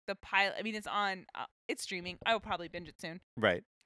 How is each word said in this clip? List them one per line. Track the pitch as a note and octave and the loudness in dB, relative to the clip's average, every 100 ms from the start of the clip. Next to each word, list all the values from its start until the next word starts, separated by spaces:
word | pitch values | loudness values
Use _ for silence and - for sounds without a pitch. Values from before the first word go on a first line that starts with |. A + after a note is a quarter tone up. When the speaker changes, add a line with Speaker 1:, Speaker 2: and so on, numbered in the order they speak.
| - | -8
Speaker 1:
the | G3 | -8
pilot. | - G3 G3 - | 0 4 4 2
I | |
mean, | G#3 | -4
it's | G#3+ G#3 | -4 -2
on, | G#3 G3+ F#3+ - - | 0 0 -2 -8 -10
uh, | - _ - | -10 _ -8
it's | B3+ | -6
streaming. | - F#3 F3 F3 - | -4 -6 -6 -4 2
I | |
will | G#3+ | 2
probably | G#3+ F3+ E3+ | 2 -4 -4
binge | F3 D#3 | -8 -10
it | - | -10
soon. | D#3+ E3+ _ - | -10 -10 _ 4
Speaker 2:
Right. | G#2+ F2 - _ | 4 4 0 _